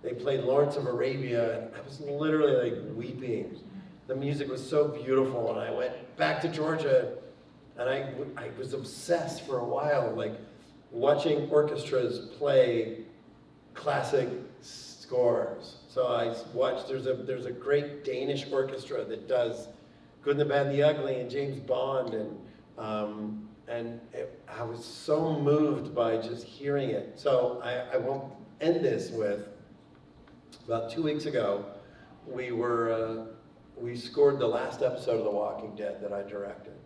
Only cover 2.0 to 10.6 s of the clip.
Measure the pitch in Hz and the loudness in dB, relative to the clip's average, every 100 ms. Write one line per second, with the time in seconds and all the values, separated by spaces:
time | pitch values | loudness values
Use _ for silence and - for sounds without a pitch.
2 | 143 147 156 156 143 127 120 - 107 110 | -6 0 2 6 6 6 2 -2 -6 -8
3 | - 123 127 107 - - - - - - | -8 -8 -4 -4 -4 -10 -14 -16 -16 -20
4 | - 131 143 143 139 127 - 151 147 131 | -6 -2 0 -2 -2 -4 0 4 4 2
5 | 123 135 131 - - - 113 127 123 - | 2 4 4 2 0 -2 -2 -2 -2 -4
6 | - - 156 156 165 156 156 160 143 131 | -12 0 0 2 -2 -2 0 0 4 4
7 | - - - - - - - - - 139 | 4 -6 -12 -20 -20 -20 -20 -4 -2 0
8 | 139 127 - - - - 135 139 - - | -2 -6 -8 -8 -10 -8 -6 -6 -8 -12
9 | - 170 - - - 127 120 127 147 143 | 0 0 0 -6 -4 -4 -2 -2 2 2
10 | 117 107 107 110 - - | 2 -2 -4 -6 -14 -20